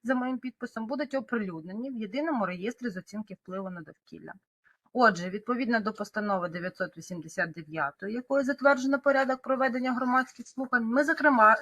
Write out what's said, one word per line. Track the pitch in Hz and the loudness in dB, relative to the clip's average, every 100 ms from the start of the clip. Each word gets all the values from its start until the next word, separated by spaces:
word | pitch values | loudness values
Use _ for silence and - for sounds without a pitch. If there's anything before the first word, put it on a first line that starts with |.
за | 226 | -2
моїм | 262 254 254 | -2 -2 -4
підписом | 254 _ 240 226 226 | -8 _ -10 -8 -6
будуть | 277 294 | -6 -4
оприлюднені | 269 - 233 196 160 160 208 262 | -6 -4 -4 -4 -8 -10 -10 -8
в | |
Єдиному | 240 208 247 320 269 185 | -8 -6 -4 -2 -2 -2
реєстрі | 180 202 - 240 | -4 -6 -6 -8
з | 180 | -8
оцінки | - 208 214 | -10 -12 -12
впливу | 185 - 190 190 | -16 -10 -10 -8
на | 175 | -10
довкілля. | 151 - _ - 156 185 _ _ _ _ _ | -14 -20 _ -18 -18 -20 _ _ _ _ _
Отже, | 247 233 170 180 | 4 4 4 -6
відповідно | 202 220 247 247 233 | -6 -4 -2 0 0
до | 208 | 0
постанови | 214 208 214 208 190 175 | -6 -6 -4 -2 -2 -2
дев'ятсот | 170 180 - 180 - | -6 -8 -6 -8 -8
вісімдесят | - 180 156 - 170 | -12 -12 -8 -4 -4
дев'ятої, | 160 151 160 143 - 196 | -6 -10 -4 -4 -4 -6
якою | 233 247 277 | -6 0 0
затверджено | 262 277 269 269 262 269 | 0 4 4 4 2 2
порядок | 277 269 262 262 | 4 4 2 -2
проведення | - 262 262 247 254 | -2 0 0 0 -2
громадських | 247 247 254 254 - - | 0 2 2 0 -10 -14
слухань, | - 262 247 | -8 -2 0
ми, | 226 247 | 2 2
зокрема, | 294 320 294 254 214 220 | 2 4 4 8 8 8